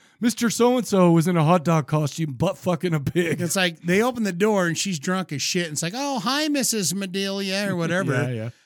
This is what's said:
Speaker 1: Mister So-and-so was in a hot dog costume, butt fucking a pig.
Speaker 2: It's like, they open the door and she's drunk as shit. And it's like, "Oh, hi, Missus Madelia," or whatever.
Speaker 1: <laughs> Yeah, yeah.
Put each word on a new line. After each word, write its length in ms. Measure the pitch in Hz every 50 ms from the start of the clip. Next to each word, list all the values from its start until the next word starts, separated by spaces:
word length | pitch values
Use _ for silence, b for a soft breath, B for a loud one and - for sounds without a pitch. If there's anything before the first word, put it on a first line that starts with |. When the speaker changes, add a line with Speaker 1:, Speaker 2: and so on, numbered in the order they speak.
| b b b b
Speaker 1:
Mister 280 | 208 240 226 - 233 226
So-and-so 600 | - - 233 247 247 254 - - 202 190 180 175
was 160 | 165 170 151 185
in 80 | 180
a 80 | 170 151
hot 200 | 156 180 185 139
dog 220 | 170 165 160 135 -
costume, 460 | 156 151 156 139 - - 160 156 131
butt 240 | 110 135 190 185 -
fucking 360 | - 180 175 - - 180 165
a 60 | 151
pig. 420 | 135 - - 175 175 165 147 -
Speaker 2:
It's 140 | 180 165 -
like, 260 | 196 180 175 165 -
they 200 | - 170 180 196
open 220 | 226 254 240 240 220
the 80 | 196 175
door 340 | 170 202 220 214 196 180 170
and 100 | 160 -
she's 220 | - 202 180 143
drunk 320 | 135 185 185 190 175 - 151
as 80 | 131
shit. 240 | - - - 180 175
And 80 | 156 151
it's 100 | 160 170
like, 100 | 170 196
"Oh, 240 | 254 285 285 277 233
hi, 280 | 165 233 269 294 311 311
Missus 460 | 294 277 247 - - 214 185 151 175
Madelia," 720 | 196 196 185 180 190 196 196 196 196 196 190 190 196 208 202
or 80 | 185
whatever. 380 | 175 165 160 170 185 196 - -
Speaker 1:
<laughs> 100 | - -
Yeah, 60 | 127
yeah. 200 | 123 110 110 120 - b b